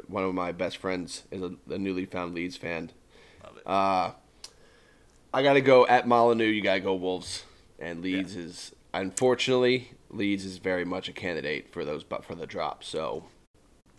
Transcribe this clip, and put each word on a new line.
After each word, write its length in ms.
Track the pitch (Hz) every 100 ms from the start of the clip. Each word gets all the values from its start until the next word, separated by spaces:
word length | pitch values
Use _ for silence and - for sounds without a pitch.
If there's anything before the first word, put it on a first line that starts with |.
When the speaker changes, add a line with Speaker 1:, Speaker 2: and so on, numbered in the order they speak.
| -
Speaker 1:
one 180 | 98
of 100 | 95
my 180 | 92 87
best 240 | 87 90 -
friends 480 | 95 92 82 - -
is 120 | 95
a, 100 | 90 90 -
a 80 | 90
newly 260 | 98 92
found 300 | 87 92 87
Leeds 220 | 87 90 87
fan. 340 | 82 82 82 - _ - - -
Speaker 2:
Love 140 | - -
it. 100 | -
Speaker 1:
Uh, 440 | 98 98 95 90 - _ _ - _ - _ _ _ _ _ -
I 100 | 131
gotta 200 | 139 139
go 240 | 135 127 123
at 200 | 120 120
Molyneux. 380 | 120 117 113
You 180 | 110 107
gotta 180 | 98 95
go 140 | 98
Wolves. 500 | 95 92 92 85 - - - _ -
And 220 | 85 85
Leeds 340 | 92 92 87 92
Speaker 2:
Yeah. 60 |
Speaker 1:
is, 300 | 82 90 - - _
unfortunately, 1000 | 92 95 - 127 120 - 127 123 127 123 - -
Leeds 340 | 107 101 101
is 140 | 95 92
very 260 | 95 90
much 240 | 87 92 -
a 40 |
candidate 600 | - 95 80 69 73 -
for 120 | 87
those, 200 | 73 76
but 200 | - -
for 100 | - 85
the 100 | 78
drop. 380 | 98 78 -
So, 400 | - 80 73 65 - _ _ _ _ _ _